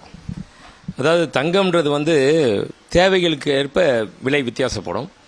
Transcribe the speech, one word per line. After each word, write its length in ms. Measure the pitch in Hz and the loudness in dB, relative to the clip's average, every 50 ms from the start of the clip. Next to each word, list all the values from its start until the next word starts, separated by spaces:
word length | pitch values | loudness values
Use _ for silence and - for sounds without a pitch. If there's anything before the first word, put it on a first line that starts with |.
| - - - - - - - - - - - - - - - - - - - | -8 -18 -20 -18 -14 -14 -14 -14 -14 -18 -20 -20 -20 -20 -20 -16 -16 -14 -8
அதாவது, 440 | - 127 156 165 175 165 131 - 127 | -2 0 2 2 2 0 0 -2 -2
தங்கம்ன்றது 480 | 139 170 175 196 190 185 170 170 147 147 | -2 0 0 0 0 2 2 0 0 0
வந்து 800 | 143 147 147 160 165 143 131 143 160 165 147 117 101 101 - - - - _ - | 0 0 0 2 2 2 4 4 2 2 2 2 0 0 -2 -6 -10 -18 _ -2
தேவைகளுக்கு 640 | - 170 180 190 190 185 175 165 156 131 - 147 | 2 2 4 4 4 2 2 0 -2 -2 -2 -2
ஏற்ப 540 | 139 139 143 135 - - 131 127 123 113 107 92 - - | 0 0 -2 -2 0 2 2 2 2 0 -2 -4 -8 -6
விலை 220 | - 131 143 147 131 | -4 -2 0 0 -2
வித்தியாசப்படும். 640 | 120 110 - 131 120 - 107 87 90 87 107 143 - - _ - | -2 -4 -2 -4 -2 -2 -6 -6 -6 -6 -6 -6 -8 -16 _ -20